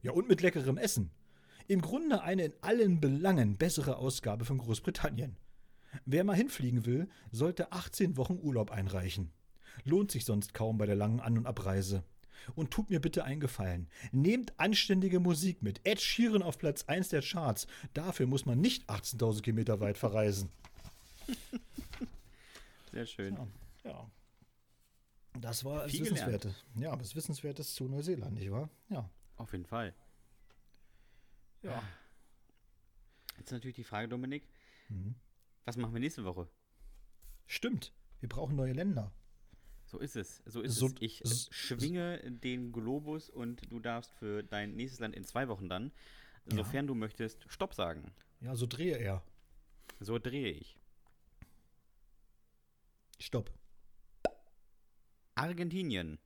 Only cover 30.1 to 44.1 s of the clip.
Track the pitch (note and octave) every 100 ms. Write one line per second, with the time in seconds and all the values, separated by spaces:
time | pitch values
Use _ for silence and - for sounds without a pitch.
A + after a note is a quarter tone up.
30.1 | - - - - - - - - - -
31.1 | - - - - - F#3+ A#2+ G#2 E2+ -
32.1 | - - - _ _ _ _ - - -
33.1 | _ - - A2+ B2+ B2+ A#2+ A#2 G#2 A2+
34.1 | B2 C3 C#3+ - - _ - _ G2+ G2
35.1 | A#2+ - _ _ _ - A#2 A#2 A#2 C#3
36.1 | D#3+ G2 F2 E2+ _ _ _ - - -
37.1 | - - - - - A#3+ G#3 - - -
38.1 | - A#2 - D3 C#3+ C3 B2+ F#3+ D3+ G2+
39.1 | - - - - - - - - F2+ -
40.1 | A#2+ F#2+ - - A#2 A#2 A#2 C3 C3 A2+
41.1 | - A#2 A#2 - - - A#2+ C#3 F3+ F3
42.1 | F3 - A#2+ B2+ B2 B2 A#2 A2 C#3+ D3+
43.1 | D#3 - C#3+ A#2 A#2+ - A#2 A2+ A#2 A#2